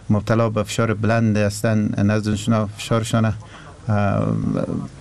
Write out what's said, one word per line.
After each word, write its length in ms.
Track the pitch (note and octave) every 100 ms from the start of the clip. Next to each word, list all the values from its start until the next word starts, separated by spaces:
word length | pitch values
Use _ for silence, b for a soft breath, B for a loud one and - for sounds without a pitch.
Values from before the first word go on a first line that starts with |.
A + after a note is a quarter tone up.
| -
مبتلا 400 | G#2+ G#2+ A2+ A2+
به 140 | G#2+
فشار 300 | G2+ - A2+
بلند 440 | G#2 G#2+ A#2 A2+ G#2
هستن، 520 | G2+ G2+ A#2 G#2+ G#2 -
نزدشون 680 | G2+ G#2+ G#2+ G#2 A#2 A2 G#2
فشارشان، 600 | - - A2+ A2 A2+ A2
اه، 1000 | G#2 - - - - - G#2 G2+ G#2 G#1+ A1 - - - - - -